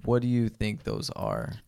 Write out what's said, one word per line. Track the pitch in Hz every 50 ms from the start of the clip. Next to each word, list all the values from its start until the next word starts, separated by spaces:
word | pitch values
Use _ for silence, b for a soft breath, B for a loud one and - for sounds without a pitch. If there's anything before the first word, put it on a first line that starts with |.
| -
what | 110 120 123
do | 123 123
you | 123 120 117 107
think | - - 110 107 104 -
those | - 107 107 104 - -
are? | - - - 53 50 57 - - - 110 -